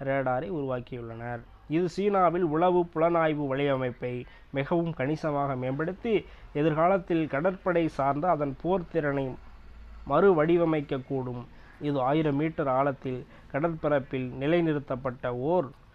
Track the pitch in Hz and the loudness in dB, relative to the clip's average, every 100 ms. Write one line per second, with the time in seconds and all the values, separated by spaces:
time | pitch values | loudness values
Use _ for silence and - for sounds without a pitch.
0 | 135 139 131 127 170 175 135 127 123 127 | -2 0 0 -2 -2 -4 -4 -4 -6 -12
1 | 117 113 120 120 117 - - 151 180 175 | -10 -10 -8 -10 -12 -20 -4 0 0 0
2 | 202 202 180 170 180 151 180 180 175 - | 2 4 4 4 0 2 4 4 2 2
3 | 165 170 160 151 147 135 143 135 127 120 | 2 4 2 0 -2 0 0 0 -2 -4
4 | 127 123 123 - - 139 135 175 170 160 | -8 -8 -10 -18 -8 -6 0 0 0 -2
5 | 131 151 160 143 143 131 127 135 160 190 | -2 -2 -2 -2 -2 -2 -2 -2 -4 -4
6 | 240 208 - - - 147 156 156 170 196 | 0 0 -2 -18 -10 0 0 4 4 2
7 | 180 165 156 135 170 185 - 170 165 - | 0 -2 0 0 -2 -2 0 2 0 0
8 | 135 139 175 160 143 127 165 190 170 165 | 0 0 0 0 0 -4 -2 -2 0 -2
9 | 147 139 135 123 - - - - - - | 0 -2 -4 -6 -16 -20 -20 -20 -18 -16
10 | - 143 196 175 156 170 165 160 147 139 | 0 4 6 6 6 4 4 2 0 -6
11 | 127 135 127 123 120 - - - 147 143 | -4 -4 -4 -8 -12 -18 -20 -8 -2 0
12 | 127 151 156 139 160 160 143 131 143 135 | 2 2 2 2 0 -2 0 2 2 0
13 | 135 127 - - - 135 170 165 151 147 | -6 -8 -10 -20 -8 -2 -2 -2 0 0
14 | 131 131 127 127 139 170 165 147 139 131 | 0 -6 -6 -4 0 2 2 -2 -4 -6
15 | 135 123 127 123 135 180 135 - - | -6 -6 -6 -4 0 0 0 -8 -20